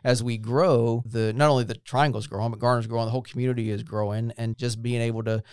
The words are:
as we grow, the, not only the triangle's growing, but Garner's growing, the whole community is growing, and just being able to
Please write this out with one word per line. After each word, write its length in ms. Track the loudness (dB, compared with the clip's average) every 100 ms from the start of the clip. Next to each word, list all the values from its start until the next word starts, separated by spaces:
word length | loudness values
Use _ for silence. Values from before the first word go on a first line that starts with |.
as 200 | 0 2
we 160 | 0 -4
grow, 640 | 0 2 4 4 4 0
the, 300 | -2 -2 0
not 160 | 4 4
only 140 | 4
the 100 | 0
triangle's 520 | -6 -2 2 2 0 -4
growing, 240 | -4 -4
but 80 | 0
Garner's 280 | 2 2 0
growing, 180 | -2
the 80 | -2
whole 100 | -2
community 460 | -4 -4 -2 0 -2
is 120 | -4
growing, 500 | -4 -4 -2 -2 -4 -4
and 180 | -4 -4
just 260 | -4 -4
being 200 | -2 0
able 200 | 0 -2
to 180 | -2 -2 -4